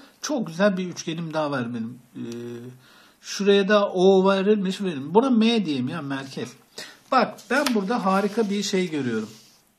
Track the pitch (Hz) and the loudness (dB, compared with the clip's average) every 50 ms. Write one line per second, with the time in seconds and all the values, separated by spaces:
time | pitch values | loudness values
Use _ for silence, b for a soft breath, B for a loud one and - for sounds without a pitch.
0 | B B B B - - 202 233 165 165 160 175 202 208 185 185 185 175 160 - | B B B B -6 -4 -4 -4 -4 -4 -2 2 2 2 2 0 -4 -6 -8 -10
1 | - 175 160 170 170 160 151 156 151 143 143 127 117 117 120 113 113 117 127 - | -8 -8 -6 -6 -6 -6 -4 -2 -2 -2 -2 -4 -4 -4 -6 -8 -8 -8 -10 -16
2 | - _ - 127 120 117 117 120 120 120 117 120 120 127 127 b b b b b | -20 _ -14 -12 -12 -10 -10 -10 -12 -12 -12 -14 -14 -16 -18 b b b b b
3 | b b b b b - - - 196 202 202 202 190 196 208 202 202 - - 185 | b b b b b -10 -6 0 2 4 4 4 4 4 4 2 2 2 2 4
4 | 185 196 196 185 190 196 196 190 190 208 220 208 185 190 190 - 202 185 156 131 | 6 6 6 6 6 4 4 2 2 2 2 2 0 -2 -4 -4 -4 -4 -4 -6
5 | 139 151 175 220 277 269 247 214 220 233 233 220 185 156 143 127 123 147 170 170 | -2 2 2 4 4 4 4 4 4 4 2 2 0 -2 -2 -2 -4 -4 -6 -6
6 | 143 139 139 135 135 131 - - 113 - - _ _ _ B B B B B B | -8 -8 -8 -8 -10 -10 -10 -10 -10 -12 -12 _ _ _ B B B B B B
7 | B B 262 254 214 - - - - - 247 285 294 262 226 208 190 196 247 202 | B B 2 2 2 0 -2 -10 -6 -2 -2 0 0 0 0 0 0 -2 -2 0
8 | 175 190 190 196 208 202 202 233 220 196 202 208 196 - 196 185 185 160 156 143 | 0 2 2 2 0 0 0 0 -2 0 -2 -2 -2 -2 0 0 0 0 -2 -4
9 | 127 120 113 110 107 104 - - - _ _ _ _ _ _ | -2 -2 -2 -4 -4 -8 -12 -18 -20 _ _ _ _ _ _